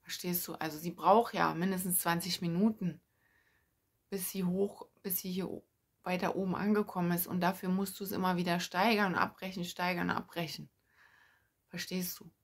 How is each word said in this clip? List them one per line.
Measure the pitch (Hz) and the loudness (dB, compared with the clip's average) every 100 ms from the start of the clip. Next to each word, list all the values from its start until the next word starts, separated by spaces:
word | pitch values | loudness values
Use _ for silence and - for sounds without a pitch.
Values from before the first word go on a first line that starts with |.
Verstehst | - - 180 175 - | -12 -8 -2 -2 -2
du? | |
Also | 165 156 151 | -4 -4 -4
sie | 170 | -6
braucht | 175 165 208 - | 0 8 8 6
ja | 196 165 | 2 2
mindestens | 160 180 185 185 175 | 2 0 0 0 0
zwanzig | 175 170 175 180 | 2 0 0 -4
Minuten, | 175 165 214 220 180 147 _ _ _ _ _ _ _ _ _ _ _ | -2 2 2 2 -4 -6 _ _ _ _ _ _ _ _ _ _ _
bis | 196 180 | -6 -6
sie | 190 | -2
hoch, | 180 180 202 - - _ | 0 2 0 -4 -18 _
bis | 202 175 | -6 -6
sie | 185 | -4
hier | 185 180 | -4 -4
o-, | - - _ _ _ | -8 -14 _ _ _
weiter | - 180 185 | -4 0 0
oben | - 190 175 | 0 0 0
angekommen | 196 208 208 - 175 | 2 2 2 0 2
ist. | 175 - | 0 0
Und | 180 | 0
dafür | 175 180 185 | 0 0 0
musst | 185 196 - | 0 0 -6
du | |
es | 196 | -6
immer | 208 185 175 | -2 0 2
wieder | 180 175 | 2 0
steigern | 175 180 208 214 202 | 0 2 4 4 2
und | 180 | 2
abbrechen, | 190 - 185 185 | 0 -2 -10 -6
steigern | 175 - 180 180 175 | -8 -2 -2 0 -2
und | - | -2
abbrechen. | - - 160 - 147 _ _ _ - _ _ _ _ _ _ | -4 -6 -6 -6 -14 _ _ _ -20 _ _ _ _ _ _
Verstehst | 175 - 185 180 - | -10 -6 -4 -4 -8
du? | - _ | -14 _